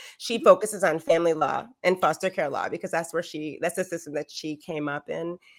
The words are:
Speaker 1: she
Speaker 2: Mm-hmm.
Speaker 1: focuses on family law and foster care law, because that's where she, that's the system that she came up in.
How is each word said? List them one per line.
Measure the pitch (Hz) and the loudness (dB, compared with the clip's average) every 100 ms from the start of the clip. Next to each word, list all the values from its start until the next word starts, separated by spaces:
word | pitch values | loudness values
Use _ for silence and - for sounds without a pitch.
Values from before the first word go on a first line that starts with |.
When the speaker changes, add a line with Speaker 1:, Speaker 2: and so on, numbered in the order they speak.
| - - | -18 -14
Speaker 1:
she | - 226 | -6 4
Speaker 2:
Mm-hmm. | 214 | 8
Speaker 1:
focuses | 185 214 208 | 8 6 0
on | 180 160 | 0 0
family | - 165 170 | 4 4 4
law | 156 143 - - _ | 2 2 0 -6 _
and | 180 185 | 0 2
foster | 160 160 190 | 2 0 -2
care | 190 151 | -2 -2
law, | 113 92 | -2 -4
because | 165 - | -6 -4
that's | 170 170 | -4 -2
where | 160 | -6
she, | 170 151 151 - | -6 -8 -10 -4
that's | 170 175 | -4 -2
the | |
system | 180 165 151 | -4 -6 -6
that | 147 151 | -8 -8
she | - 156 151 | -10 -10 -10
came | - 156 147 | -8 -6 -4
up | 143 - | -6 -6
in. | 160 170 175 _ | -6 -6 -10 _